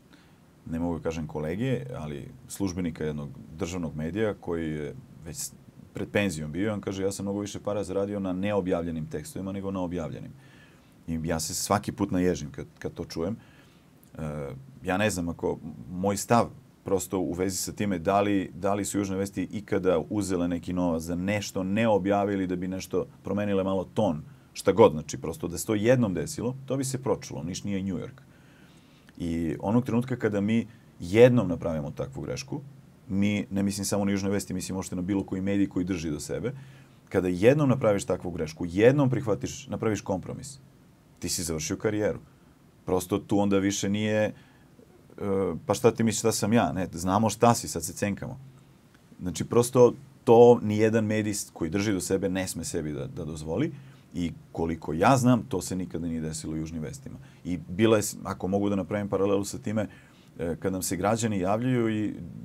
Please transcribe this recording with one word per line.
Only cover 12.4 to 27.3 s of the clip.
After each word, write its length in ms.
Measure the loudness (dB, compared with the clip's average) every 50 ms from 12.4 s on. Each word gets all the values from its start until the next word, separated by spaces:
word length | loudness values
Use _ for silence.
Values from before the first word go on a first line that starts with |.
| -4 -8
kad, 160 | -10 -12 -14 -14 -14 -12
kad 140 | -12 -10 -10
to 100 | -10 -12
čujem. 320 | -10 -6 -6 -4 -4 -6 -8 -12 -18 -20 -20 -20 -20 -20 -20 -20 -20 -20 -20 -20 -20 -14 -10
E, 300 | -8 -8 -8 -8 -8 -10 -10 -14 -16 -20 -20 -8 -4
ja 120 | -2 0
ne 140 | 2 2 0
znam 180 | 0 -2 -4 -4
ako 300 | -4 -2 -2 -4 -4 -4 -8 -12 -14 -14 -14 -10
moj 260 | -6 -2 -2 0 0
stav 300 | -2 0 2 4 4 4 2 -2 -14 -20 -20 -20 _ -4
prosto 340 | 0 0 0 0 0 -2 -2
u 140 | 0 0 0
vezi 240 | 0 0 0 -2
sa 160 | -2 -6 -6 -4
time 260 | -2 -2 0 0 0
da 220 | 2 2 4 4
li, 300 | 4 4 2 0 0 -2 -6
da 200 | -4 -2 -2 0
li 100 | 0 -2
su 140 | -2 -2 -2
Južne 180 | -2 -2 -2
vesti 320 | -2 -4 -4 -4 -4 -6 -4 -6
ikada 460 | -8 -4 -2 -2 2 4 4 4 2 2 0
uzele 380 | -2 -2 0 0 0 0 0 0
neki 240 | -2 -4 -4 -4 -2
novac 300 | 0 0 0 0 -2 -2
da 120 | -4 -4
nešto 480 | -2 0 0 0 -2 -2 -4 -4 -4 -2
ne 260 | 0 0 2 4 4
objavili 580 | 4 4 4 2 2 2 2 2 0 0 0
da 100 | 0 -2
bi 120 | -2 -4 -4
nešto 380 | -6 -6 -6 -4 -2 -2 -2 -4 -8 -12 -6
promenile 400 | -4 -2 -2 0 0 0 0 0
malo 200 | 0 0 -2 -2 -2 0
ton, 280 | 0 2 2 0 -2 -6 -12 -16 -20 -20 -18 -16
šta 200 | 0 2 4 8
god, 200 | 10 10 8 8
znači 260 | 4 -4 -6 -8 -8
prosto 300 | -6 -8 -6 -6 -6 -6
da 100 | -6 -4
se 80 | -2
to 80 | -2 0
jednom 400 | 2 4 4 6 6 4 2 0
desilo, 420 | -2 -4 -4 -6 -6 -6 -6 -6 -8 -8
to 100 | -6 -4
bi 80 | -4 -2
se 180 | -2 -4 -4 -2
pročulo, 400 | -2 -2 -2 -4 -8